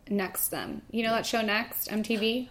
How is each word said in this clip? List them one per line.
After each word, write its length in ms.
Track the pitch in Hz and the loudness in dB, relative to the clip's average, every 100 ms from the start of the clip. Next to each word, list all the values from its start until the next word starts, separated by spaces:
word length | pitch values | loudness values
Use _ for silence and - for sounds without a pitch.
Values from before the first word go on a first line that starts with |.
| - | -2
next 380 | 202 185 - - | 0 0 -2 -2
them. 320 | 147 - - - | -2 -4 -8 -4
You 120 | 226 | 0
know 80 | 226 | 2
that 140 | 226 - | 2 2
show 160 | 233 | 2
Next, 480 | 214 214 240 - - | 2 2 0 -4 -2
M 120 | 214 | -2
T 120 | 208 220 | 0 2
V? 320 | 220 247 247 | 2 0 -4